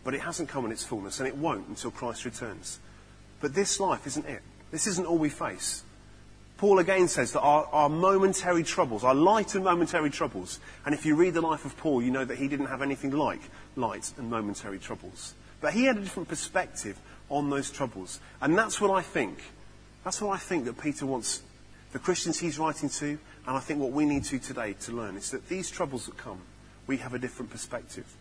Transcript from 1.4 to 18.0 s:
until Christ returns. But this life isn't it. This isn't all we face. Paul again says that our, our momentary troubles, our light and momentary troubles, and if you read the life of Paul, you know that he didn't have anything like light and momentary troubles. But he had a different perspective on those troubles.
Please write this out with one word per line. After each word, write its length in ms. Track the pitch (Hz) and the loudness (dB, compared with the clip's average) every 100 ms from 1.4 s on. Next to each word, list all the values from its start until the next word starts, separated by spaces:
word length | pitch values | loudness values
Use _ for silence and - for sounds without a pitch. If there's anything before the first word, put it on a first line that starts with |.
| 156 113 90 | -4 -4 -6
until 220 | 107 123 | -8 -8
Christ 360 | - 123 110 127 | -6 -8 -6 -8
returns. 540 | 113 120 92 - - - - - - - - | -8 -10 -10 -12 -14 -16 -20 -20 -20 -20 -8
But 140 | 147 143 | -4 0
this 240 | 196 - | 0 2
life 260 | 190 127 - | 0 0 -2
isn't 220 | 139 147 | -6 -6
it. 160 | 127 - - - | -10 -14 -20 -12
This 160 | 160 214 | -4 -2
isn't 180 | 180 170 | -2 2
all 120 | 170 | 2
we 120 | 156 | 2
face. 540 | - 143 95 - - - - - - - - - - | 0 -6 -4 -6 -6 -10 -20 -20 -20 -20 -20 -20 0
Paul 220 | 202 196 | 6 8
again 280 | 175 190 175 | 8 6 6
says 240 | - 123 | 4 2
that 80 | 151 | 4
our, 240 | 143 151 147 | 6 6 6
our 220 | 147 147 | 4 4
momentary 760 | 156 185 196 190 185 175 175 | 6 6 6 6 4 2 2
troubles, 400 | 165 - 160 110 | 2 2 2 4
our 120 | 123 135 | 4 8
light 400 | 170 220 202 202 | 8 6 4 0
and 80 | |
momentary 460 | 190 175 165 175 151 | 2 4 4 2 0
troubles, 500 | - 147 104 90 - - - - | 0 -4 -4 -10 -12 -14 -10 -2
and 80 | |
if 120 | 143 156 | 0 4
you 100 | 151 | 6
read 180 | 180 | 6
the 80 | 165 | 6
life 220 | 165 151 143 | 2 0 -4
of 120 | - | -4
Paul, 240 | 160 135 | 0 2
you 100 | 120 | 2
know 140 | 131 131 | 0 -2
that 120 | 120 | -2
he 100 | 139 | -2
didn't 180 | 143 139 | -2 -2
have 160 | 131 | -2
anything 300 | 135 139 139 | -2 -2 -2
like 300 | 139 135 90 - - - - | 0 0 0 -8 -18 -14 -4
light 360 | 117 101 - - | -2 -2 -10 -8
and 120 | 117 | -4
momentary 500 | 117 104 101 107 95 | -2 -2 -6 -8 -10
troubles. 540 | - 107 - - - - - - | -8 -10 -12 -14 -16 -16 -20 -4
But 120 | 151 | -2
he 120 | 180 262 | 2 2
had 120 | 226 | 2
a 40 | |
different 280 | 196 - 165 | -2 -8 -6
perspective 680 | 160 - 185 160 - 107 98 - - - | -8 -2 -2 -2 -6 -10 -10 -16 -20 -4
on 200 | 143 143 | -2 0
those 220 | 139 131 | -2 -4
troubles. 480 | - 135 98 | -4 -6 -6